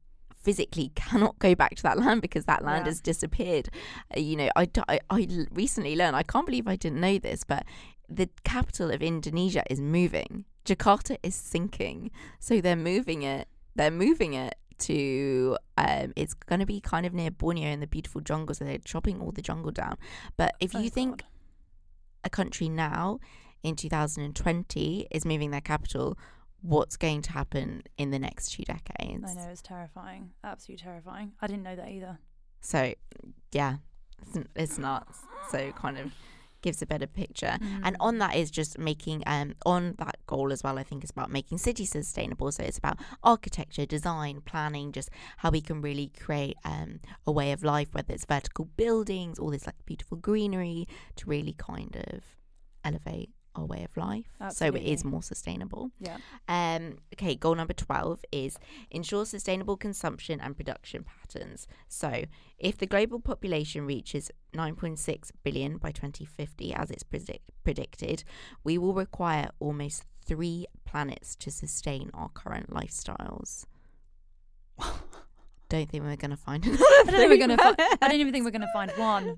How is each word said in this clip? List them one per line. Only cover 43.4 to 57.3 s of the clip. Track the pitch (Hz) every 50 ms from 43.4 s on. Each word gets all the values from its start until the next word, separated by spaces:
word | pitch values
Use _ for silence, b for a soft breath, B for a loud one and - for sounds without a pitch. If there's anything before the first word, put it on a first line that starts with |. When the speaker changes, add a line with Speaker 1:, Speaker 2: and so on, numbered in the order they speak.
| - - - 180 - - - 147 143
Speaker 1:
design, | 143 156 147 156 175 165 156 151 143 143 143
planning, | 147 - - 160 151 151 151 143 143 143
just | 139 135 - - B B B B B
how | B - 165
we | 156 156
can | 156 - 156 151
really | 147 147 139 143 143 143 - -
create, | - - 151 147 139 139 - - -
um, | 151 151 156 156 - - - B B B B -
a | 151
way | 147 147 139 143
of | 139 139 147
life, | 151 147 147 143 - -
whether | - - -
it's | - - -
vertical | - 147 139 - - - - 160 - -
buildings, | - 226 233 226 220 208 208 190 185 175 170 -
all | - - 156
this, | 143 131 -
like, | - - - -
beautiful | - - - - - 170
greenery | 165 - 202 214 214 208 202 190 185 175 170 165 165 175 B B B B B B
to | - -
really | - 147 147 151 151 -
kind | - - - - - - - - - - -
of | - - - - - - - - - - - - - - -
elevate | 151 156 156 151 160 165 - - - - - _ - -
our | 170 160
way | 160 - - 170
of | - -
life. | 160 175 - 208 226 226 - - - 202 196
So | - - 170
it | 151 - - -
is | 147 151 156
Speaker 2:
Absolutely. | - 139
Speaker 1:
more | 160 165 -
sustainable. | - - - - 170 175 - 185 - - - 254 254 - -
Speaker 2:
Yeah. | 190 170 165 B B B B B B
Speaker 1:
Um, | - 170 180 175 165 165 165 165 165 - - - - -
okay, | - 196 175